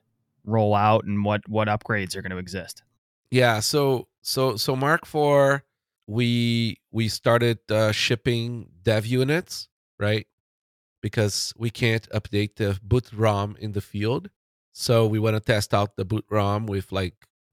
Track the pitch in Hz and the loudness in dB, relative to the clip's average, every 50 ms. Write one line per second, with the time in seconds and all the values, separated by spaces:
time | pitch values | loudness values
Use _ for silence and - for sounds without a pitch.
0 | _ _ _ _ _ _ _ _ - 104 110 113 107 104 104 101 104 107 110 110 | _ _ _ _ _ _ _ _ -8 -2 0 2 2 2 2 4 4 4 4 2
1 | - - 101 104 104 104 107 107 - - 107 107 107 107 104 104 - - 113 104 | 2 0 -4 -2 -2 0 -2 -2 -4 -4 -2 -2 0 0 -2 -2 -2 -4 -4 -2
2 | 95 87 - 98 - 92 92 90 90 87 90 95 82 - - - - _ _ _ | -4 -4 -8 -8 -8 -8 -8 -10 -10 -10 -10 -10 -10 -12 -16 -20 -20 _ _ _
3 | _ _ _ _ _ - 123 127 123 120 113 107 - - - 147 143 139 131 120 | _ _ _ _ _ -2 0 2 4 4 2 0 0 0 0 2 2 2 0 0
4 | - _ _ _ - - - 135 131 131 117 123 - - 135 127 139 139 160 170 | -4 _ _ _ -10 -6 -2 -2 0 0 0 -2 -2 -2 -2 0 0 0 0 0
5 | - - - 151 147 143 143 143 139 135 139 139 - _ _ _ _ _ _ _ | -2 -4 -2 0 2 4 6 6 6 4 4 0 -4 _ _ _ _ _ _ _
6 | _ - 104 120 123 120 120 120 117 117 117 117 117 113 - - _ _ - 110 | _ -6 -2 0 0 2 2 2 2 2 2 0 0 -2 -4 -8 _ _ -4 -2
7 | 113 107 - - - 127 117 120 120 120 113 - _ - 107 107 110 107 107 - | -2 -2 -2 -2 2 2 4 4 4 2 0 -2 _ -2 0 2 2 2 2 0
8 | - - 123 - - 127 120 117 117 120 120 117 - - _ 85 90 113 107 107 | 0 0 -2 0 0 -2 -2 -2 -2 -6 -8 -10 -12 -16 _ _ 0 0 0 0
9 | 107 113 127 127 127 135 151 175 185 - - - - - _ _ _ _ _ - | 0 0 0 0 2 2 0 -2 -2 -6 -12 -14 -16 -16 _ _ _ _ _ -4
10 | 104 104 107 107 107 _ _ _ _ _ _ _ _ _ _ _ _ _ _ _ | -2 0 0 -2 -4 _ _ _ _ _ _ _ _ _ _ _ _ _ _ _
11 | - 104 - 117 107 104 - - - - - - 113 117 - - 123 113 113 113 | -10 -6 -2 0 0 0 0 -2 -6 -6 -8 -6 -8 -6 -4 -2 0 0 0 0
12 | - - - 107 - - - 104 104 107 _ - 110 101 98 95 104 98 120 127 | -4 -4 -6 -6 -4 -4 -2 -2 -2 -2 _ -4 -2 -2 -2 -4 -2 0 0 0
13 | 120 - 117 107 113 110 104 98 101 104 104 - 104 107 98 101 - - - 101 | 0 -2 -4 0 0 2 2 0 -2 -4 -6 -8 -10 -8 -6 -6 -8 -8 -6 -4
14 | 104 110 127 160 180 202 _ _ _ _ _ _ _ _ - - - - 120 113 | -2 -2 -2 -4 -6 -10 _ _ _ _ _ _ _ _ -14 -6 0 2 4 4
15 | 113 107 107 110 107 110 110 110 - - 117 104 101 - - 101 101 104 _ - | 4 4 2 2 0 0 0 0 0 0 0 0 0 0 0 0 0 0 _ -6
16 | 95 92 107 107 - - 104 107 101 101 101 104 113 110 98 98 92 - 92 95 | -4 -2 -2 -4 -2 -2 0 0 2 2 0 -2 -2 -2 -4 -4 -4 -4 -4 -4
17 | 95 90 - _ _ _ _ _ _ _ | -4 -4 -6 _ _ _ _ _ _ _